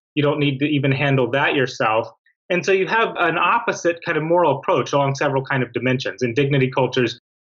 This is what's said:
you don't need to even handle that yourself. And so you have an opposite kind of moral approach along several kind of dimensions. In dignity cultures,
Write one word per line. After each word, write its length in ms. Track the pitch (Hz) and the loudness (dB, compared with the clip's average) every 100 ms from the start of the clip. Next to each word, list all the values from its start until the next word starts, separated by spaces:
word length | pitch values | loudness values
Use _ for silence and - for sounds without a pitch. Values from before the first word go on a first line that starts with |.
| _ | _
you 80 | 147 | 0
don't 180 | 143 147 | 0 2
need 200 | 143 135 | 0 0
to 60 | 151 | 0
even 260 | 143 139 | 0 0
handle 400 | 135 143 135 117 | 0 2 2 2
that 240 | 135 165 143 | 0 0 0
yourself. 540 | 127 - 113 110 113 - _ _ - | 0 0 0 0 -2 -10 _ _ -4
And 160 | 180 - | -2 0
so 60 | |
you 140 | 190 185 | 0 2
have 300 | 226 226 - | 0 0 0
an 200 | 170 165 | 0 0
opposite 640 | 175 233 - - 170 170 170 | 0 0 -2 -2 -2 -2 -4
kind 120 | 156 | -4
of 60 | |
moral 360 | 156 175 160 135 | 0 2 2 2
approach 340 | - 156 120 | 0 0 0
along 220 | 143 139 135 | 0 0 0
several 280 | 147 135 | -2 -2
kind 200 | 135 135 | -2 -2
of 100 | 110 | -2
dimensions. 480 | - 127 127 101 - | -2 -2 -2 -4 -4
In 120 | 123 | -2
dignity 360 | 120 139 139 127 | 0 0 2 0
cultures, 500 | 139 123 131 117 - _ _ | 0 0 0 -2 -4 _ _